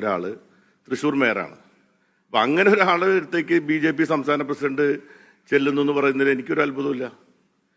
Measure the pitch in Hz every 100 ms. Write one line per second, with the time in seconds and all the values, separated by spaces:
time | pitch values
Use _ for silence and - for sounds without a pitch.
0 | 107 90 92 - _ _ _ _ - 127
1 | 147 139 120 101 73 - _ _ _ _
2 | _ _ _ 113 120 165 202 202 185 175
3 | 190 185 151 170 151 170 147 156 156 143
4 | 156 151 131 143 139 143 143 135 143 139
5 | - - - _ - 139 139 143 143 143
6 | 139 135 139 131 127 156 147 135 135 123
7 | 123 - _ _ _ _ _